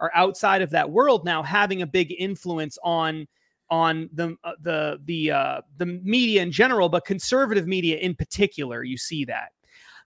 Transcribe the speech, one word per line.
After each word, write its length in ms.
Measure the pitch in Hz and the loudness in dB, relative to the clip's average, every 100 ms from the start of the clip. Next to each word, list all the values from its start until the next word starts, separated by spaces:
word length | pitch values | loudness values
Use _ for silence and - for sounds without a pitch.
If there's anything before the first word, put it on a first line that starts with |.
are 100 | 165 170 | 0 2
outside 460 | 190 190 208 190 | 2 2 2 2
of 80 | 175 | 2
that 200 | 160 147 | 0 2
world 340 | 180 285 226 | 2 4 4
now 200 | 165 160 | 2 -4
having 380 | 143 202 202 190 | 0 0 0 0
a 40 | 165 | -2
big 260 | 185 160 170 | 0 0 -2
influence 580 | 190 196 180 160 156 - | -6 -6 -6 -6 -6 -6
on, 460 | 175 170 160 156 147 _ _ _ _ | -2 0 0 -4 -12 _ _ _ _
on 400 | 165 165 160 160 | 0 2 0 -4
the, 240 | 156 170 165 | -6 -6 -6
uh, 100 | 170 170 | -12 -10
the, 400 | 160 156 151 147 | -4 -2 -2 -6
the, 260 | 143 170 151 | -6 -2 0
uh, 300 | 143 135 135 - 143 | 0 -2 -4 -10 -8
the 100 | 175 | -6
media 560 | 180 185 240 240 208 | -4 0 2 4 4
in 80 | 175 | 2
general, 380 | 147 247 240 175 | 2 4 4 4
but 160 | 170 | 2
conservative 640 | - 190 - 254 262 208 170 | -2 -4 0 2 4 2 0
media 300 | 190 170 160 | 0 0 0
in 180 | 180 160 | -2 -4
particular, 680 | 151 - 202 - 135 117 | -6 0 0 0 -8 -6
you 140 | 127 127 | -8 -8
see 280 | - 160 | -6 -6
that. 260 | 127 113 107 _ _ _ - - | -6 -6 -10 _ _ _ -20 -20